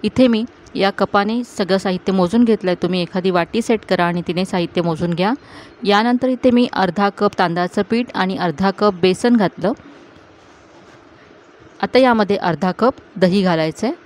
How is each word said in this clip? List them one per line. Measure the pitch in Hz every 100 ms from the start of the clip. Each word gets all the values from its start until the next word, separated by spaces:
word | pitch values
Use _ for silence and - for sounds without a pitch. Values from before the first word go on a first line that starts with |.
इथे | 208 - 254
मी | 220 240 - - -
या | 196
कपाने | - 196 202 202 240
सगळं | 240 - 180 190
साहित्य | 196 180 -
मोजून | 190 175 233
घेतलं | 233 208 185
आहे. | 175
तुम्ही | 180 185
एखादी | 170 190 185
वाटी | 180 170 220
set | 233 220 -
करा | 180 175
आणि | 175 170
तिने | 175 190
साहित्य | 190 170 -
मोजून | 170 160 175
घ्या. | 170 190 277 - - - -
यानंतर | 190 202 233 247 262
इथे | 254 262
मी | 240 247
अर्धा | - 190 165 202
कप | - 208 -
तांदळाचं | 180 170 180 - 196
पीठ | 226 247 -
आणि | 185 190
अर्धा | 175 147 190
कप | 190 208 180
बेसन | 185 180 240 240
घातलं. | 180 - 175 285 - - - - - - - - - - - - - - - - - - - -
आता | 202 247
यामध्ये | 262 233 196 202
अर्धा | 180 156 185
कप | - 233 - - 190
दही | 185 202
घालायचं | 185 160 160 160 226
आहे. | 349